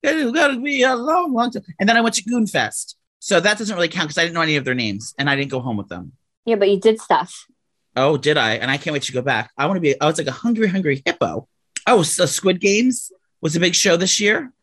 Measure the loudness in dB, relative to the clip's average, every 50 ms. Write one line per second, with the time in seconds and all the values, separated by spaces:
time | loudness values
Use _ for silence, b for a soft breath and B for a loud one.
0 | 0 0 0 0 0 0 0 2 2 2 0 0 -4 -4 0 2 2 2 2 0
1 | 0 0 0 0 0 0 0 -2 -2 -2 -4 -8 -12 -12 -6 _ 0 2 4 4
2 | 2 2 0 -2 -4 -2 0 0 0 0 0 0 -2 0 -4 -8 -12 -12 -16 _
3 | _ _ _ _ -4 0 0 2 2 2 0 0 -4 -6 -2 -2 -2 -2 -2 -4
4 | -4 -4 -2 -2 -2 -2 0 -2 -2 0 0 -2 0 -2 -2 -2 -2 -4 -4 -6
5 | -10 -12 -8 -4 -2 -2 0 0 -2 -4 -4 -6 -4 -4 -6 -6 -6 -8 -12 -12
6 | -12 -14 -18 _ _ _ _ _ _ -2 2 2 4 4 2 4 4 2 2 2
7 | 0 0 0 0 0 -4 -10 -20 -20 _ _ _ _ _ _ _ _ _ _ 0
8 | 2 2 2 2 2 2 2 2 2 0 0 -2 -2 -2 -2 -2 -2 -4 -4 -4
9 | -6 -4 -6 -4 -2 0 0 -2 -2 -6 _ -4 -2 -2 0 0 2 0 0 2
10 | 2 0 0 0 -4 -6 -6 -4 -2 -2 0 2 0 0 0 0 0 0 -2 -2
11 | -2 -4 -2 -2 -2 -2 -2 -6 -10 _ _ _ _ _ _ -6 2 4 4 4
12 | 4 2 0 0 0 0 0 0 0 0 0 2 2 2 2 4 2 2 0 -2
13 | -6 -14 -18 _ _ _ _ _ -6 -2 0 2 0 2 2 2 2 4 2 2
14 | 2 0 0 2 2 2 0 0 -2 -8 _ _